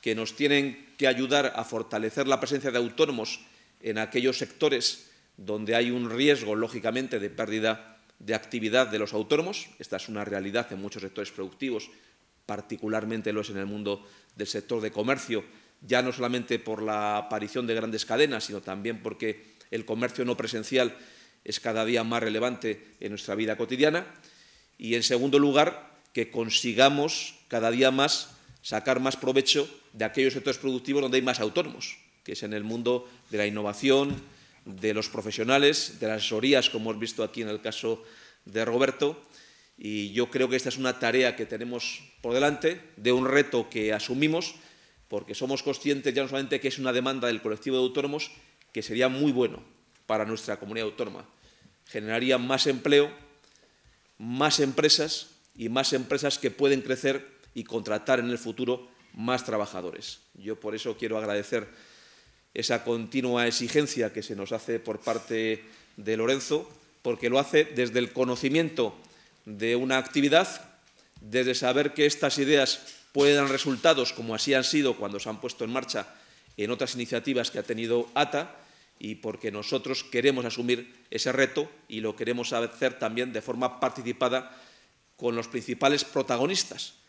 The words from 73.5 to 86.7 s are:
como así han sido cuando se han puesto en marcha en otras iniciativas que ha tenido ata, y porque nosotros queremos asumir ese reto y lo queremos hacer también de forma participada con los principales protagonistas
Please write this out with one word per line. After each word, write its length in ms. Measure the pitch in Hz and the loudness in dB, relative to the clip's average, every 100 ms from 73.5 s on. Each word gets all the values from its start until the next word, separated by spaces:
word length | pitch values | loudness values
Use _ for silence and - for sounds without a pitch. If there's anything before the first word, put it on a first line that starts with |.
| 135 151 123 165 147 123 | 0 0 4 4 4 2
como 220 | - 113 110 | -2 -6 -4
así 180 | - | 2
han 100 | 135 | 2
sido 340 | 127 147 139 113 | 4 2 2 0
cuando 220 | 104 101 | -4 -6
se 100 | 113 | -8
han 120 | 107 | -8
puesto 220 | 127 - | -8 -6
en 80 | 113 | -4
marcha 420 | 123 127 113 98 - - - _ - | -4 -4 -6 -6 -14 -20 -20 _ -6
en 140 | 107 | -4
otras 240 | 120 123 123 | -2 -4 -4
iniciativas 560 | 120 117 127 127 113 | -4 -4 0 0 0
que 80 | - | -4
ha 40 | |
tenido 460 | - 113 117 120 117 | -6 -4 0 0 0
ata, 420 | 135 147 147 170 - - - _ _ | 0 0 0 -6 -12 -20 -20 _ _
y 160 | 107 107 | -12 -8
porque 360 | 110 101 110 | -8 -6 -6
nosotros 520 | 101 107 135 127 131 | -6 -4 -4 -2 -8
queremos 420 | - 120 131 131 120 | -4 2 4 4 -2
asumir 480 | 113 120 120 120 - _ | -4 0 0 -2 -20 _
ese 200 | 110 131 | -4 0
reto 380 | 127 135 - 151 - _ | 2 2 2 -4 -8 _
y 140 | 110 | -6
lo 140 | 110 104 | -4 -4
queremos 380 | 113 120 120 | -2 -2 -2
hacer 440 | 120 117 - 131 117 | -2 -2 0 -2 0
también 340 | 110 113 127 | -4 -2 -2
de 100 | 113 | -4
forma 380 | 117 117 127 - | -6 -2 -2 0
participada 760 | 131 127 120 120 127 127 127 - - - _ _ _ _ | -2 -2 -6 0 2 0 -4 -18 -20 -20 _ _ _ _
con 200 | 127 117 | -2 -2
los 120 | 117 | -4
principales 560 | 123 107 120 139 143 | -8 -6 2 4 4
protagonistas 920 | 143 143 127 123 143 190 - | 0 -2 0 0 2 0 -2